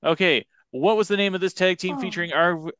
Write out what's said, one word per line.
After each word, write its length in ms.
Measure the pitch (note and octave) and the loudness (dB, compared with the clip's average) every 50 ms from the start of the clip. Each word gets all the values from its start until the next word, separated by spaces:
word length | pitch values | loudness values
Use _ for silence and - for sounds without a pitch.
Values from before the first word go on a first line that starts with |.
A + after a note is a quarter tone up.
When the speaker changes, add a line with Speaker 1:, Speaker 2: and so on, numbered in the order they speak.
| - | -2
Speaker 1:
Okay. 420 | D#3 E3 D3+ F#3+ F3+ D3+ A#2+ - - _ _ _ _ | -2 0 2 2 2 2 2 0 -4 _ _ _ _
What 260 | - C3 C#3 F#3+ A3 G#3+ | -6 0 2 2 2 2
was 100 | G#3+ - | 2 0
the 100 | G3+ G3 | 0 0
name 180 | G3+ G3 F#3 | 0 0 0
of 60 | F#3 | -2
this 120 | F#3 F#3+ - | -4 -4 -2
tag 240 | - F#3 F#3 F#3 F3 | 0 0 0 0 0
team 200 | - F#3 F#3 F#3 | -4 -6 -6 -6
Speaker 2:
Oh. 40 | |
Speaker 1:
featuring 320 | F3 F#3+ - F3 F3 E3+ D#3 | -6 -6 -6 -6 -6 -2 0
arg-, 380 | D3 E3 E3+ F3 D#3+ D#3 E3 - - | 2 2 2 2 0 -4 -10 -8 -2